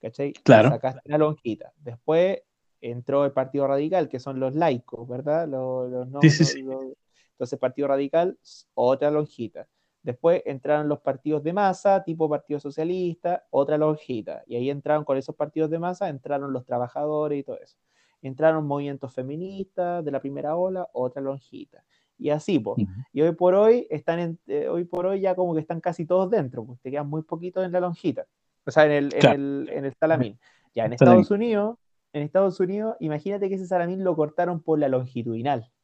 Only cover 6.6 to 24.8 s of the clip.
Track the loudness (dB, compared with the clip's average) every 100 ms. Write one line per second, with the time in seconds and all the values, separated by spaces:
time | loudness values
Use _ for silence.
6.6 | -8 -10 -10 -16 _ _ _ _ -8 -4
7.6 | -4 -2 -2 0 0 2 0 -2 _ -20
8.6 | _ 0 2 2 2 0 -2 -6 -10 -10
9.6 | -20 _ _ _ -10 0 2 2 0 -8
10.6 | 0 0 2 -2 -2 -4 -2 -2 -2 0
11.6 | 0 2 2 2 2 -2 0 -2 _ -8
12.6 | -6 -6 -4 -2 -2 -4 -4 -4 _ 0
13.6 | 2 2 2 0 -4 -8 -6 -12 -8 -4
14.6 | -4 -4 0 0 2 -2 -2 -6 -6 -2
15.6 | -2 -2 -4 -4 -6 -6 -6 -6 -4 -8
16.6 | -4 -4 -4 -4 -4 -2 -2 -4 -6 -12
17.6 | -14 _ _ _ _ _ -14 2 4 4
18.6 | 0 -4 -4 -8 -10 -8 -8 -8 -10 -10
19.6 | -10 -4 -4 -2 -4 -4 -6 -6 -4 -2
20.6 | -2 -2 -8 -4 -4 -4 -8 -8 _ -18
21.6 | -18 _ _ _ _ _ -2 -2 2 0
22.6 | 0 -2 -2 -4 -10 2 2 4 4 6
23.6 | 6 6 2 -6 -2 -2 -2 -6 _ -4
24.6 | -2 -2